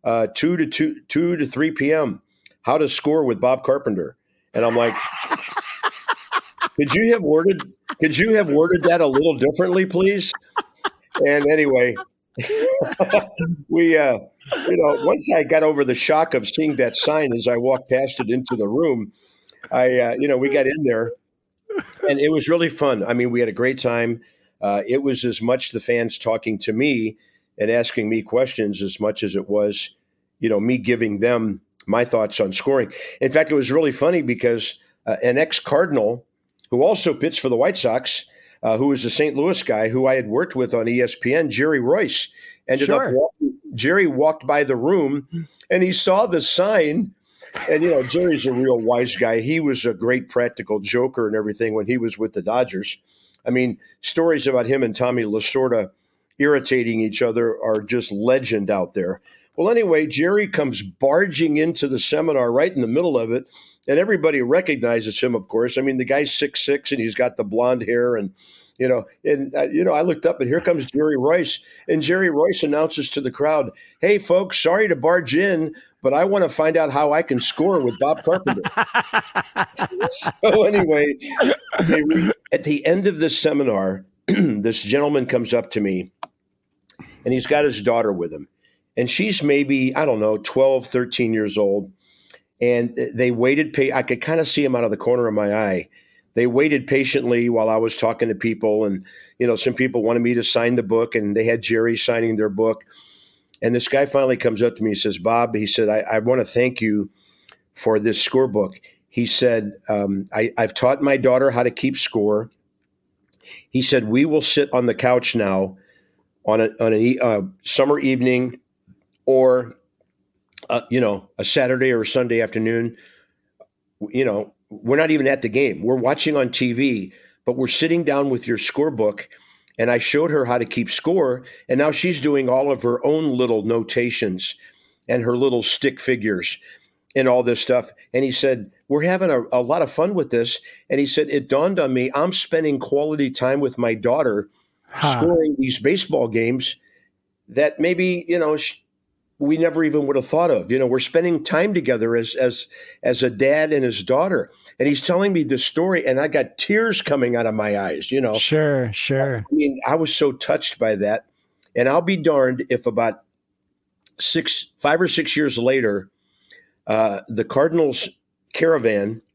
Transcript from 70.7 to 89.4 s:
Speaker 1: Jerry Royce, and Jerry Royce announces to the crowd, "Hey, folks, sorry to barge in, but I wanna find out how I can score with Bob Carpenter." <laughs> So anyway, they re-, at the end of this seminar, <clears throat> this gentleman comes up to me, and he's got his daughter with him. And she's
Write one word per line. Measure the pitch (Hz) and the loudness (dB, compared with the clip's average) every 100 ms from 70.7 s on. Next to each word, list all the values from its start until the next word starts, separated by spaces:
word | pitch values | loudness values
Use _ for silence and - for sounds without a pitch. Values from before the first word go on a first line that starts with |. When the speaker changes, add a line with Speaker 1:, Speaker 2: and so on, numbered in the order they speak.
| 170 127 | -2 -2
Speaker 1:
Jerry | 139 156 139 | -2 0 0
Royce, | 135 175 147 - - - - | 2 0 0 -6 -12 -18 -4
and | 160 | -2
Jerry | 143 185 185 | 0 0 2
Royce | 147 175 185 | 2 0 0
announces | 156 147 156 156 139 | 0 0 0 -2 -4
to | - | -4
the | 127 | -6
crowd, | - 147 156 117 - - _ | -2 0 0 -2 -8 -20 _
"Hey, | 180 208 | 0 0
folks, | 208 180 185 - | 2 0 2 -2
sorry | 160 190 214 | 0 2 2
to | 151 | 2
barge | 143 175 139 147 | 2 0 2 0
in, | 196 175 160 - - _ | 0 0 -4 -8 -20 _
but | 135 | 0
I | 139 190 | 2 2
wanna | 202 165 | 2 0
find | - 156 160 | 2 2 2
out | 156 | 2
how | 135 147 | 2 2
I | 151 | 0
can | 165 127 | 0 -2
score | - - 165 185 | -2 0 2 2
with | 123 107 | 0 0
Bob | 139 160 | 0 2
Carpenter." | - 185 185 - - - | 0 0 0 -4 -4 -2
<laughs> | - 240 - 220 - 196 - - - - - 370 427 - - - | 0 -2 0 -4 -2 -8 -6 -6 -6 -4 -8 -4 -4 -2 -4 0
So | 220 214 208 | 2 4 4
anyway, | 202 170 151 147 143 - - 254 - - - | 4 2 2 2 -2 -8 0 0 0 -4 -4
they | 165 160 | 2 2
re-, | 151 165 180 - - | 2 2 0 -2 -2
at | - | -4
the | 151 147 156 | 0 -2 2
end | 185 202 | 2 2
of | 160 | 0
this | 160 - | 0 2
seminar, | 156 143 135 101 95 95 - _ | 0 2 0 0 -2 -4 -10 _
<clears throat> | - | -2
this | 202 165 104 107 110 | 2 2 2 -2 -2
gentleman | 101 139 147 147 123 | -2 0 2 0 0
comes | 127 117 | -2 0
up | 120 110 | -2 -2
to | 113 | -4
me, | 101 92 95 _ - _ _ _ _ _ _ - - - 123 | -2 -2 -6 _ -20 _ _ _ _ _ _ -20 -20 -10 -4
and | |
he's | 127 - | -2 0
got | 147 147 | 2 2
his | 107 | 0
daughter | 104 117 110 | 0 2 0
with | 92 85 | -2 -6
him. | 78 71 _ _ _ _ - | -8 -16 _ _ _ _ -2
And | 123 | -2
she's | - 214 190 | 0 0 0